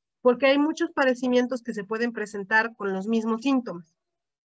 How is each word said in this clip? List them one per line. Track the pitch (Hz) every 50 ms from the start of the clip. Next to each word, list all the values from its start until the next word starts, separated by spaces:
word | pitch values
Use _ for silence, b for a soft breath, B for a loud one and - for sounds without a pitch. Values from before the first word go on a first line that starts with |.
| _ _ _ _
Porque | - 247 247 247 277
hay | 269 269 285
muchos | 294 311 320 - 339 320
padecimientos | - - 277 262 254 247 254 254 247 254 - 240 262 247 -
que | - 220
se | 214 196
pueden | 190 220 220 233 240 226
presentar | 233 208 202 214 208 196 190 220 220 226 233 226
con | - 202 196 190
los | 190 190
mismos | 214 226 226 220 226 226 226 233
síntomas, | 277 277 262 247 220 175 175 170 _ _ _ _ _ _ _ _ _ _ _ _